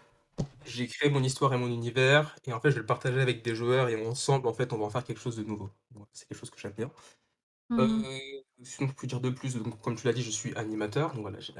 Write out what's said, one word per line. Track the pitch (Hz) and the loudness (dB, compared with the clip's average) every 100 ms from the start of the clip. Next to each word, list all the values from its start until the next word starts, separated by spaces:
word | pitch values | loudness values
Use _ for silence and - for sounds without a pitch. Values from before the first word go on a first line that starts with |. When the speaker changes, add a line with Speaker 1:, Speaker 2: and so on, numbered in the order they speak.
| _ _ _ - 139 - - | _ _ _ -8 -8 -8 -12
Speaker 1:
j'ai | 120 117 | -6 -4
créé | - 147 | 2 2
mon | 139 | 4
histoire | 131 - 139 | 2 2 2
et | 127 | 2
mon | 123 | 0
univers, | 117 117 123 131 147 151 - - | -2 -2 4 6 6 4 -6 -8
et | |
en | 113 | 2
fait, | 147 | 2
je | 120 | 2
vais | |
le | 107 | 0
partager | 113 135 127 | 0 2 2
avec | 127 117 | 2 2
des | 117 113 | -2 0
joueurs, | 120 131 123 | 4 4 4
et | 110 113 | 0 -2
ensemble, | 127 - 135 123 | -2 2 4 4
en | |
fait, | 113 123 | 0 -2
on | 110 | 0
va | 107 | -2
en | |
faire | 110 - | -2 -6
quelque | 107 | -6
chose | 127 113 | -6 -4
de | |
nouveau. | 107 104 98 _ _ | -6 -6 -8 _ _
Voilà, | 117 104 | -20 -20
c'est | - - | -20 -16
quelque | - | -14
chose | 127 | -14
que | - | -12
j'aime | - | -12
bien. | 104 131 - - _ _ _ _ _ - | -6 -8 -8 -20 _ _ _ _ _ -2
Speaker 2:
Mhm. | 233 220 220 214 | 4 4 4 -2
Speaker 1:
Euh, | 135 135 139 - _ | -6 -10 -14 -16 _
sinon, | 123 - 135 | -16 -4 -4
je | - | -2
peux | 127 | -6
dire | 123 | -2
de | 127 | -2
plus, | 127 135 123 | -2 -4 -4
donc, | 113 - | -4 -6
comme | 123 113 | -6 -2
tu | 123 | 0
l'as | |
dit, | 120 | 0
je | 113 | -2
suis | 104 117 - | -4 -6 -6
animateur, | 110 107 104 139 160 | -4 -2 -2 0 -2
donc | 120 | -4
voilà, | 101 95 | -8 -10
j'ai, | - | -12